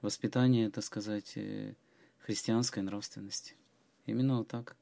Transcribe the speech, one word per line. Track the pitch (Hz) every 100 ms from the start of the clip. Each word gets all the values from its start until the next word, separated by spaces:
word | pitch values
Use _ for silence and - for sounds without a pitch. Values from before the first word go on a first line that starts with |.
воспитание, | 104 - 117 127 127 120 110
так | 101
сказать, | 104 - 104 107 - 113
э, | 104 104 104 107 _ _ _ _
христианской | - 104 - 117 120 -
нравственности. | 95 104 - - 98 - - - _ _ _ _ -
Именно | 110 131 127
вот | 110
так. | 117 123 -